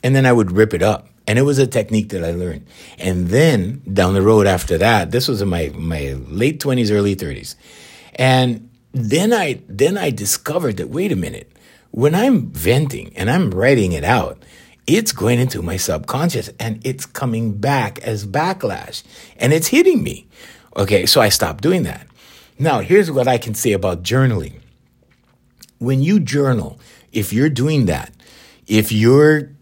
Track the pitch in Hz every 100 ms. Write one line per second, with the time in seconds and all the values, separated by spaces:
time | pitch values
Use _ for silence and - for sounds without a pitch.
0 | 123 135 127 120 98 92 107 82 98 104
1 | - _ - 113 139 139 127 117 104 110
2 | 104 95 85 87 90 69 - - - -
3 | 95 90 87 113 160 123 92 - - 98
4 | 92 98 101 110 98 90 - 82 104 110
5 | 87 120 131 113 98 87 73 78 82 78
6 | 69 67 64 80 131 156 139 127 110 104
7 | 101 95 73 65 - - - - - -
8 | - - 127 127 127 113 - _ _ 131
9 | 110 147 214 233 160 120 - 101 143 196
10 | 160 110 104 - - 160 147 95 69 151
11 | 196 110 80 - - _ _ _ _ -
12 | 139 170 254 220 - 73 82 127 147 -
13 | - - 95 170 143 90 120 127 95 80
14 | 85 123 - - - - - _ - 185
15 | 220 123 120 120 127 - 85 92 - 92
16 | - 131 170 107 - - 113 110 131 135
17 | - - 127 113 113 101 131 139 110 -
18 | - 107 101 117 170 190 110 - - -
19 | - - - - 127 156 165 277 359 294
20 | - - _ _ - - _ - 98 101
21 | 90 143 110 - 95 - 156 185 95 -
22 | - _ - - _ _ 156 123 92 196
23 | 170 135 123 120 113 104 120 98 92 87
24 | 90 127 131 104 67 - _ _ _ _
25 | _ _ _ _ _ _ - _ 120 135
26 | 147 208 123 143 135 120 73 - - -
27 | _ 113 101 107 151 123 139 151 107 76
28 | - - - - - _ - 107 107 107
29 | 117 135 151 156 135 -